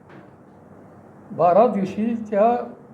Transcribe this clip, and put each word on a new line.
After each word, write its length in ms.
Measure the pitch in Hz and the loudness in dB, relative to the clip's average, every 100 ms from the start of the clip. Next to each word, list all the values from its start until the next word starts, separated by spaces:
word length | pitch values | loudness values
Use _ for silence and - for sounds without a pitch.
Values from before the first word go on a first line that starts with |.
| - - - - - - - - - - - - - | -20 -20 -20 -20 -20 -20 -20 -20 -20 -20 -20 -20 -14
बारा 340 | 165 170 175 233 | 0 2 4 4
दिवशीच्या 1000 | 202 185 208 226 226 - 202 226 240 - - - | 0 -4 -4 -6 -6 -4 0 2 0 -6 -14 -20